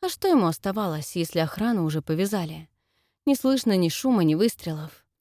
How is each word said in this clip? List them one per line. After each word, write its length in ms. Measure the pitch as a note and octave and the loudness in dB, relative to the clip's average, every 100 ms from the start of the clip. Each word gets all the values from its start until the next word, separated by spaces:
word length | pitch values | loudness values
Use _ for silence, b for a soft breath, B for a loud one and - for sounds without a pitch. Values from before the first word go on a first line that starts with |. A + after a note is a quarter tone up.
А 80 | F#4 | -6
что 180 | - G4 | -4 2
ему 200 | E4 F3+ | 4 4
оставалось, 680 | D#3+ - G3 G3+ D#3 D3+ - | 0 -4 -4 -2 -4 -6 -4
если 240 | E3 F3+ | -4 0
охрану 440 | D#3+ - A3 A3+ | -2 -2 -2 0
уже 180 | E3 D#3 | 0 -2
повязали? 680 | D3 D#3+ G3 G#3 E3 D#3 D#3+ _ _ _ _ _ - | -4 -2 -2 -2 -6 -10 -18 _ _ _ _ _ 0
Не 100 | C#4 | 2
слышно 400 | C4 C4+ A#3+ F#3+ | 2 2 2 2
ни 140 | F3 | 2
шума, 340 | - C4 A#3+ | 0 0 4
ни 120 | E3 D#3 | 4 4
выстрелов. 680 | A3+ - - D#3 D#3 - _ _ | 2 -2 -10 -10 -12 -16 _ _